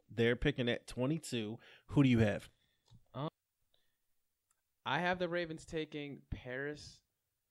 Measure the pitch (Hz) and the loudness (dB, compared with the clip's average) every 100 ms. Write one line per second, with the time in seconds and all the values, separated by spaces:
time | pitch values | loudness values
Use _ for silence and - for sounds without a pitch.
0 | - 113 117 120 151 131 120 - - - | -8 2 2 4 0 0 0 -2 -4 -2
1 | 131 160 - 120 104 117 - - - 147 | -2 -2 -4 -4 -4 -8 -14 -20 0 4
2 | 135 117 107 92 - _ _ _ _ - | 6 8 6 2 -6 _ _ _ _ -20
3 | _ 131 156 - _ _ _ _ _ _ | _ -8 -8 -10 _ _ _ _ _ _
4 | _ _ _ _ _ _ _ _ 117 143 | _ _ _ _ _ _ _ _ -2 0
5 | 175 180 175 175 165 160 - 165 151 151 | 0 0 -2 -2 -4 -8 -8 -6 -6 -8
6 | 143 135 - - 123 127 143 151 - - | -8 -10 -10 -10 -8 -6 -6 -8 -14 -20
7 | _ _ _ _ _ | _ _ _ _ _